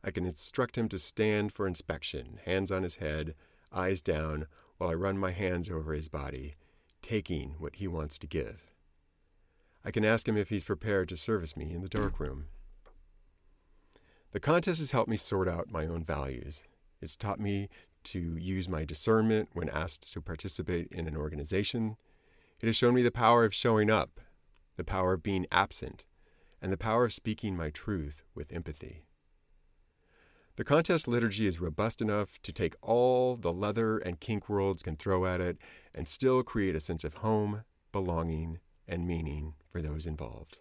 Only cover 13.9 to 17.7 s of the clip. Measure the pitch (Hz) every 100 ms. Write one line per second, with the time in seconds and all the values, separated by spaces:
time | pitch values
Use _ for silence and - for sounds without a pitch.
13.9 | - _ _ _ - - 170 165 165 151
14.9 | 131 107 110 - 98 90 85 - 82 80
15.9 | 85 82 73 67 62 - 78 - _ _
16.9 | _ - - 107 98 104 101 101